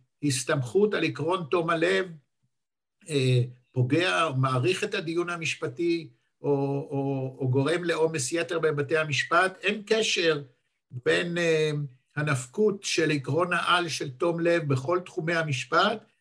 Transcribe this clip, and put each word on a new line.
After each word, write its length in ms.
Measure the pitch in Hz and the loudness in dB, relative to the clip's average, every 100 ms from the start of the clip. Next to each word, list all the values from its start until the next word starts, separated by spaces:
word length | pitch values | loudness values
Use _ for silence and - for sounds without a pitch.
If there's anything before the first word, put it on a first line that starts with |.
| _ - | _ -6
הסתמכות 720 | 143 127 - 147 123 190 208 | -2 -2 0 -2 0 2 2
על 100 | 185 | 2
עקרון 420 | 160 131 156 185 151 | -2 -2 -2 -2 0
תום 200 | 180 165 | 0 0
הלב, 360 | 165 180 190 185 160 _ _ _ _ _ _ _ _ - | 2 2 0 -2 -10 _ _ _ _ _ _ _ _ -4
אה, 340 | 143 131 127 120 - _ | 0 4 2 0 -6 _
פוגע 520 | 127 127 156 185 180 | -2 2 2 2 2
או 120 | 160 131 | 0 0
מאריך 480 | 131 127 170 185 | 0 0 0 0
את 100 | 208 | -2
הדיון 360 | 208 165 170 170 | -4 -4 -4 -4
המשפטי, 760 | 170 151 - 147 127 170 170 143 _ _ _ | -4 -6 -6 -6 -4 -2 -2 -6 _ _ _
או, 80 | 143 139 139 139 143 | -2 0 0 -4 -4
או, 460 | 139 139 135 131 - | -4 -2 -2 -4 -4
או 100 | 135 | 0
גורם 340 | 135 139 175 | 2 2 0
לעומס 480 | 170 156 160 160 - | 0 0 0 0 -2
יתר 260 | 170 170 165 | -2 -2 0
בבתי 380 | 156 143 131 156 | 0 0 0 0
המשפט. 600 | 156 131 - 170 185 185 | 0 -2 2 2 2 0
אין 200 | 185 214 - | -4 -2 0
קשר 560 | 220 214 202 165 147 139 _ _ _ _ | 0 2 2 2 0 -4 _ _ _ _
בין, 480 | 123 156 170 175 170 | -4 0 2 0 0
אה, 320 | 170 160 156 147 143 - _ 147 | 2 2 2 -2 -6 -10 _ -4
הנפקות 680 | 151 131 - - 214 202 | -2 -2 -4 2 2 2
של 280 | - - 156 | -2 0 2
עקרון 420 | 147 131 151 175 | 0 0 0 0
העל 360 | 175 170 175 170 | 0 2 2 0
של 220 | - 151 | -4 -6
תום 300 | - 170 170 | -2 -2 2
לב 280 | 165 170 147 | 2 2 2
בכל 320 | 127 131 180 | 0 0 -2
תחומי 300 | 180 - 160 | -2 -6 -2
המשפט, 680 | 165 156 127 - 165 202 220 - _ | -2 -2 -4 0 2 2 0 -10 _